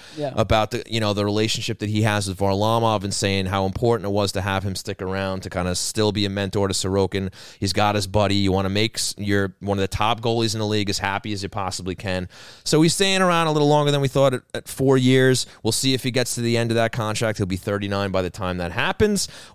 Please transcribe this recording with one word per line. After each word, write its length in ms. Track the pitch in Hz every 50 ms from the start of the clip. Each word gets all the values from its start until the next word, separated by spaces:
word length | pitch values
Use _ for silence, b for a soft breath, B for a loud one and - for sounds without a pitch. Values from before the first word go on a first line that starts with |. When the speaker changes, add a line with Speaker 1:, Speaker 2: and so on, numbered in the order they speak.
| B B B
Speaker 1:
Yeah. 160 | 156 147 135 127
Speaker 2:
about 340 | - 113 95 117 110 107 104
the, 140 | - 117 - -
you 120 | 107 117
know, 120 | 110 104 104
the 120 | 98 101
relationship 560 | 104 104 107 110 110 - - 110 - 113 -
that 80 | 107 104
he 140 | 107 107 107
has 260 | 110 104 104 101 101
with 100 | 92 87
Varlamov 640 | 101 98 98 98 104 110 113 117 113 113 110 104 92
and 100 | 101 95
saying 340 | - - 98 98 98 95
how 200 | 92 98 98 95
important 380 | 95 95 - 123 117 117 113 87
it 60 | 101 101
was 180 | 104 101 98 -
to 100 | 98 92
have 200 | 101 95 98 92
him 140 | 101 95
stick 260 | - - - 98 - 101
around 380 | 92 95 95 98 95 95 95
to 100 | 87 92
kinda 240 | - 92 90 90 90
still 380 | - - - - 110 107 107 101
be 120 | 104 101
a 60 | 98
mentor 380 | 98 101 101 95 - 107 101 98
to 60 | 92
Sorokin. 580 | - - 98 92 98 98 92 - 98 95 95 B B B B B B
He's 140 | - 98 -
got 240 | 107 104 104 104
his 100 | 101 95
buddy. 300 | 92 92 107 104 98 98
You 160 | 101 101 95 92
wanna 160 | 95 98 95
make 280 | 98 101 110 113 -
s-, 160 | - - - - -
your, 380 | 101 101 101 101 98 95 92 _
one 180 | - 101 101
of 60 | 98 95
the 60 | 95
top 320 | - - 107 110 117 113
goalies 340 | 113 120 117 117 117 113 107
in 60 | 113
the 80 | 110 104
league 200 | 107 107 104 98
as 100 | 98 -
happy 340 | 104 98 98 101 - 110 107
as 100 | 95 98
you 60 | 90
possibly 480 | - 104 98 92 90 - 90 92 90
can. 320 | - - 101 92 92 90 90 B B B B B B B
So 180 | - - 147 160
he's 120 | 170 -
staying 280 | - 196 196 190 190 190
around 260 | 180 175 165 165 160
a 40 | 151
little 140 | 151 147 147
longer 220 | 147 147 147 143
than 100 | 143 143
we 60 | 139 131
thought 260 | - 139 135 139 127
at, 80 | 123 - _ -
at 140 | 120 - -
four 300 | - - 131 135 135 135
years. 480 | 127 127 131 131 131 131 131 127 - B B B -
We'll 80 | 110 110
see 220 | - - 135 131
if 100 | 123 -
he 80 | 131 117
gets 240 | 131 120 - -
to 60 | - 120
the 140 | 117 117
end 140 | 117 117 117
of 60 | 113
that 160 | 117 113 113 -
contract. 460 | 123 110 107 107 - 120 110 107 -
He'll 80 | 104
be 100 | 90 95
thirty-nine 560 | 92 - - 101 101 101 101 101 98 101 98 92
by 100 | 95 92
the 80 | 90
time 280 | - - 98 90 90 90
that 120 | 87 85
happens. 560 | 85 113 131 175 190 - - 208 208 196 - B B B B B B